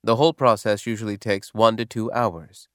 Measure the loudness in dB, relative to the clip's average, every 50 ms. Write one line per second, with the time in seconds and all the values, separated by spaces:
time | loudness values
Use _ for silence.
0 | 2 0 2 4 2 2 2 _ 2 2 2 2 0 -2 -2 -2 -2 -8 -8 -6
1 | -6 -8 -8 -6 -4 -4 -4 -4 -4 -10 _ 2 2 4 4 2 -8 -8 -6 -8
2 | -6 -4 -2 -2 -2 -2 -4 -8 -18 _ _ -20 -20 _